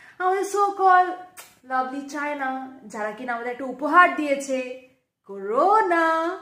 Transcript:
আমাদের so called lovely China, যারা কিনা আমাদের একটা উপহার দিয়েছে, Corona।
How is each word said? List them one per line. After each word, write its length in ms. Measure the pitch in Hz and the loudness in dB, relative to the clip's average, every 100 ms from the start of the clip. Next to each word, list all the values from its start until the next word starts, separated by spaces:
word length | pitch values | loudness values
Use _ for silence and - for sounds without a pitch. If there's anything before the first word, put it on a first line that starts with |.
| - - | -20 -4
আমাদের 240 | 370 392 | 0 0
so 280 | 392 392 403 392 | 0 0 0 4
called 320 | 381 370 359 359 - - - _ | 6 6 4 -2 -14 -20 -20 _
lovely 440 | 254 262 262 277 285 | -4 -2 -2 -6 -8
China, 720 | 302 294 285 262 262 262 - 214 | -8 -6 -4 -4 -6 -10 -16 -14
যারা 260 | 220 214 | -8 -8
কিনা 200 | 208 254 | -8 -8
আমাদের 200 | 233 240 | -6 -6
একটা 120 | 247 | -8
উপহার 520 | 269 240 294 330 359 330 | -8 -4 2 6 6 4
দিয়েছে, 720 | 294 277 277 262 254 254 - _ _ _ | -2 -2 -2 -6 -6 -12 -18 _ _ _
Corona। 1120 | _ 196 196 233 359 440 381 339 330 320 330 381 | _ -12 -4 0 4 4 4 2 2 0 -2 -6